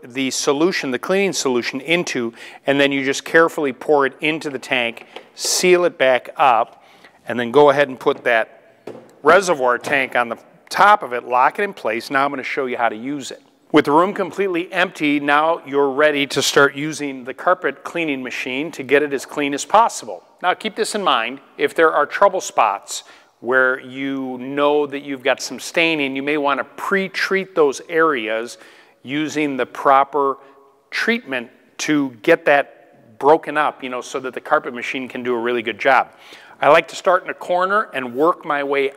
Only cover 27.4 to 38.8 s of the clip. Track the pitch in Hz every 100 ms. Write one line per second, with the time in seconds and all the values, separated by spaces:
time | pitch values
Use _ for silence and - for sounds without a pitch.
27.4 | 190 175 147 123 - 165 160 135 107 113
28.4 | 120 - - - _ _ 120 143 151 147
29.4 | 147 131 120 - 143 135 135 147 139 131
30.4 | - - _ _ _ - - 240 139 131
31.4 | 117 _ _ - - 151 135 117 165 165
32.4 | 165 143 135 - _ _ _ _ 135 160
33.4 | 160 147 139 - 131 123 113 139 131 123
34.4 | - 123 120 120 117 135 127 127 123 120
35.4 | 117 123 113 104 139 120 98 - - -
36.4 | - - 143 165 165 - - 180 - -
37.4 | - 180 185 208 220 135 127 120 160 175
38.4 | 165 143 143 139